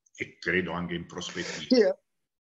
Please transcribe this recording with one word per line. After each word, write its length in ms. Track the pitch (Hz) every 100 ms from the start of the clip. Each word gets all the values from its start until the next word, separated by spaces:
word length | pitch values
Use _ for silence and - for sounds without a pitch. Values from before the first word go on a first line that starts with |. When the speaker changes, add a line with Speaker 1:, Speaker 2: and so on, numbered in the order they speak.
| _ -
Speaker 1:
e 220 | - -
credo 340 | - 92 85
anche 200 | 85 87
in 140 | 85 -
prospettiva. 680 | 90 - 90 - - - 254
Speaker 2:
Sì, 60 |
eh. 160 | 233 - _ _ _ _